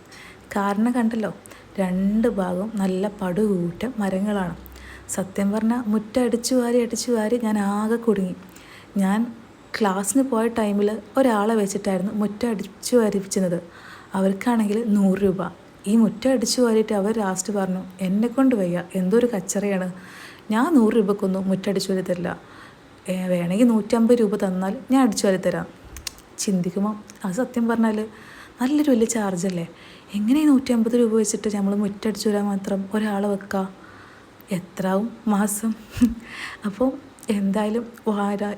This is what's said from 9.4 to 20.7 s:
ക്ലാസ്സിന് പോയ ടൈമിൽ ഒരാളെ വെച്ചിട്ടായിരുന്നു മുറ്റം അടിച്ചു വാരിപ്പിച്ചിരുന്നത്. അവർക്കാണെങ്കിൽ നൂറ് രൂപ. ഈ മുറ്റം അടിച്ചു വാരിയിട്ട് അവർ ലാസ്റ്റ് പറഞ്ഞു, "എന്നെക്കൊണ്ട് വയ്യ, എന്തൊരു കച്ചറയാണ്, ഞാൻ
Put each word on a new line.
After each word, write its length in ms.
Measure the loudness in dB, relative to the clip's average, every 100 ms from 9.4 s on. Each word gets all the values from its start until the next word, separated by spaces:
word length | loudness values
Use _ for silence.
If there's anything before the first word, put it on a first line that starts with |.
| -20 -20 -12 -2
ക്ലാസ്സിന് 440 | 0 0 0 0
പോയ 240 | 0 0 0
ടൈമിൽ 500 | 0 0 2 0 -2 -2 2
ഒരാളെ 380 | 2 4 2 2
വെച്ചിട്ടായിരുന്നു 580 | 0 -2 -2 -2 -2
മുറ്റം 360 | -2 -2 -2 -4
അടിച്ചു 460 | -4 -8 -12 0 2
വാരിപ്പിച്ചിരുന്നത്. 640 | 4 0 -2 -2 0 -2 -6 -18 -20 -20 -8 0
അവർക്കാണെങ്കിൽ 680 | 0 0 0 0 0 0 0
നൂറ് 260 | 2 4 4
രൂപ. 220 | 2 0 -6 -10 -20 -10 0
ഈ 80 | 4
മുറ്റം 360 | 4 2 0
അടിച്ചു 300 | 2 2 2
വാരിയിട്ട് 320 | 2 2 2
അവർ 240 | 0 0 0
ലാസ്റ്റ് 360 | -2 -4 -4
പറഞ്ഞു, 300 | -2 -2 -4 -8 -6
"എന്നെക്കൊണ്ട് 540 | -2 0 0 2 2 2
വയ്യ, 280 | 0 -2 -4 -2
എന്തൊരു 320 | 2 4 2 0
കച്ചറയാണ്, 580 | -4 -2 -2 -2 -4 -8 -16 -18 -20 -14 -2
ഞാൻ 240 | 0 4